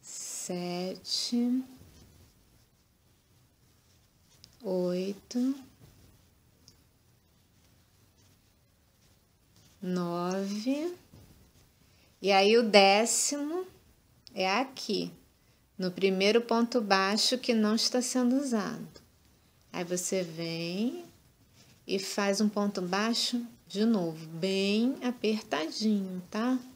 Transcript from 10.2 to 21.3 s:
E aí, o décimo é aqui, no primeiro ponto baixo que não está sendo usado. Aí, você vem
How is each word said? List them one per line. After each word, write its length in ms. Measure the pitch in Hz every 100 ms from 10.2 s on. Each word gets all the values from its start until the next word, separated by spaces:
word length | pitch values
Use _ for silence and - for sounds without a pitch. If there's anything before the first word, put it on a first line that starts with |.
| 175 190 196 208 233 285 339 359 - - - - - _ _ _ _ _ _ _
E 100 | 190
aí, 260 | 196 196 226
o 60 |
décimo 1040 | 226 202 196 202 233 - - 285 294 339 370 - _ _ _ _ -
é 160 | 196 185
aqui, 600 | 208 269 - - 190 175 - _ _ _ _ _ -
no 140 | 185
primeiro 500 | 180 196 190 196 226
ponto 380 | 233 233 233 247
baixo 580 | 208 190 190 214 - 254
que 160 | 262
não 220 | 226 214 226
está 260 | - 254
sendo 360 | 247 254 247 262
usado. 640 | 285 233 175 156 - - - _ _ _ _ _ _
Aí, 120 | 175 175
você 360 | 180 - 190
vem 840 | 175 160 165 165 170 185 233 349 339 - _